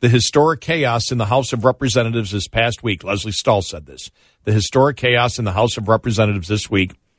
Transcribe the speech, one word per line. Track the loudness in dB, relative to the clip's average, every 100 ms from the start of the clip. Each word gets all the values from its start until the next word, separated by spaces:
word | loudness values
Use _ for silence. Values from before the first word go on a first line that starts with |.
"The | 2
historic | 4 4 2 2 0
chaos | -2 -2 0 -2 -2
in | -4
the | 0
House | 0 0
of | 0
Representatives | 0 2 0 0 0 -2 -4
this | -6 -4
past | -2 -2 -2
week," | -6 -6
Leslie | -4 -6 -4
Stahl | -2 0 0
said | 0 -10 -16
this, | -18 -20 _ _ _
"the | 0
historic | 0 2 4 2 2
chaos | 0 2 0 -2
in |
the | -2
House | 0 0 0
of | 0
Representatives | 0 2 0 0 0 -2
this | -4 0
week, | -2 -2 -6 _